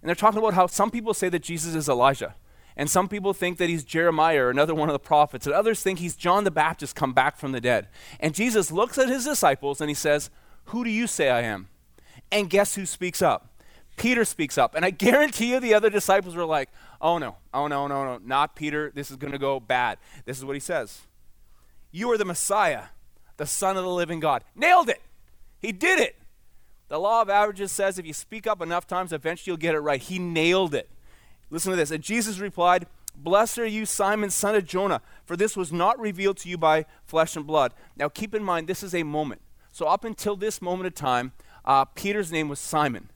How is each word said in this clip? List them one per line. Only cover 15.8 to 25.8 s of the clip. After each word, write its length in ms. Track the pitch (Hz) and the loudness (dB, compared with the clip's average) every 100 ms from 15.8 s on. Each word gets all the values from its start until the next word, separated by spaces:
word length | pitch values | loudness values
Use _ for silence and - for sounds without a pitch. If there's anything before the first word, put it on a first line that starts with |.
| 214 | 6
disciples 440 | 202 - 196 180 | 2 2 2 2
were 120 | 170 165 | -6 -2
like, 240 | 156 131 - - - | -2 -2 -10 -20 -2
"Oh 160 | 160 170 | 0 0
no, 180 | 131 - _ | -4 -10 _
oh 140 | 135 147 | -4 -2
no, 200 | 143 143 | -2 -2
no, 160 | 139 | -4
no, 160 | 135 120 | -4 -8
not 320 | 107 135 151 - | -2 0 0 -2
Peter. 340 | 151 151 151 | -4 -4 -6
This 160 | 143 139 | -8 -12
is 80 | 135 | -10
gonna 180 | 143 139 | -10 -4
go 240 | 135 135 | -2 -2
bad." 380 | 110 127 120 95 - - | 0 0 0 -4 -14 -18
This 140 | 120 131 | -12 -10
is 60 | 135 | -8
what 100 | 139 | -10
he 40 | |
says. 420 | - 165 107 - - _ - - - - - - - | -4 -6 -6 -12 -20 _ -20 -20 -20 -20 -20 -20 -18
"You 160 | 165 240 | -6 -2
are 60 | 226 | 0
the 80 | |
Messiah, 600 | 196 170 - 202 185 123 - - - - - - | 0 -2 -2 2 2 0 -8 -20 -20 -20 -20 -10
the 80 | |
Son 320 | 147 - 190 190 | -6 -2 -2 -2
of 80 | |
the 60 | 185 | -2
living 280 | 180 170 170 | -2 -2 -2
God." 260 | 151 131 - - | 0 -2 -4 -2
Nailed 320 | 311 359 262 | 4 6 4
it. 140 | - - - - - - - | -4 -8 -20 -20 -20 -20 -12
He 120 | 220 | -10
did 280 | 185 | -2